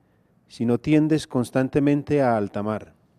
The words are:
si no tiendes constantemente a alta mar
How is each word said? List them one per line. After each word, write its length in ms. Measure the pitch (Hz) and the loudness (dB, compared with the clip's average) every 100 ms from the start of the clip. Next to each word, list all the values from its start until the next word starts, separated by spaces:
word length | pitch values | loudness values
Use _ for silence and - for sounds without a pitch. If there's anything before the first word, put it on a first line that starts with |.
| _ _ _ _ _ | _ _ _ _ _
si 160 | - | -6
no 140 | 117 120 | -2 -2
tiendes 480 | - 151 151 156 - | 2 2 2 0 -2
constantemente 960 | 131 117 135 131 147 143 147 139 147 | -4 -2 -2 0 0 2 0 0 0
a 160 | 131 113 | 2 0
alta 240 | 101 104 | -2 -4
mar 320 | 104 107 - _ _ | -6 -6 -10 _ _